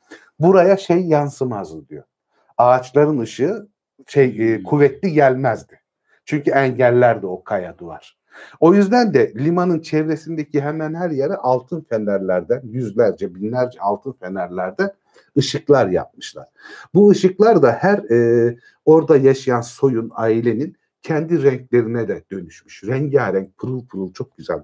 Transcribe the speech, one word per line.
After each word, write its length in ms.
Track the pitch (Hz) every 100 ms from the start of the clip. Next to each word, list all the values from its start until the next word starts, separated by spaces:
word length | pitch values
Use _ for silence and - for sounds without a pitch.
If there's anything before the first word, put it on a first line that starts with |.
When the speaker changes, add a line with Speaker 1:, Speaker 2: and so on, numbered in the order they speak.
| _ - _ -
Speaker 1:
buraya 380 | 170 190 180 196
şey 240 | - 175 175
yansımazdı 840 | 147 143 - 127 107 85 80 69
diyor. 140 | 76 - _ _ _ _ -
Ağaçların 640 | 120 127 127 143 151 143
ışığı 480 | 110 - 147 220 - _ _ _ -
şey, 180 | 143 127
e, 320 | 104 113 107
Speaker 2:
Hmm. 60 |
Speaker 1:
kuvvetli 500 | 92 147 143 - 196
gelmezdi. 640 | 151 139 127 135 107 - _ _ _ _ _ -
Çünkü 260 | 151 -
engellerdi 760 | 139 135 127 120 120 120 110 95
o 180 | 92
kaya 340 | - 101 90 82
duvar. 420 | 85 78 - _ _ - - -
O 140 | 165
yüzden 400 | 202 196 247 226
de 200 | 139 107 107
limanın 440 | 151 175 180 160
çevresindeki 800 | - 156 156 156 165 160 147 147
hemen 320 | 143 160 156
her 160 | 165 180
yere 260 | 135 143 196
altın 460 | 127 127 127 165
fenerlerden, 800 | - 113 104 98 92 90 80 123
yüzlerce, 720 | 123 123 113 104 110 92 95 90
binlerce 440 | 104 123 123 -
altın 320 | 101 101 139
fenerlerden 800 | - 90 190 87 90 92 - 196 - _ _ _ -
ışıklar 500 | - 139 - 139 95
yapmışlar. 600 | 87 - _ - - - _ - - -
Bu 160 | 175 208
ışıklar 520 | 180 185 185 220 190
da 100 | 127
her, 260 | 113 185 202
e, 600 | - 117 117 120 117 117 _ _ -
orada 320 | 160 151 143
yaşayan 440 | 135 135 - 120
soyun, 500 | 120 - 135 113 113 -
ailenin 640 | 113 113 117 110 165 - _ _
kendi 420 | - 156 160 165
renklerine 640 | 139 123 127 120 110 117 104
de 160 | 85 -
dönüşmüş. 520 | 95 82 - _ -
Rengarenk, 760 | 98 131 147 135 107 95 95 _
pırıl 300 | 123 127 123
pırıl, 260 | 95 92
çok 240 | - - -
güzel 260 | 80 80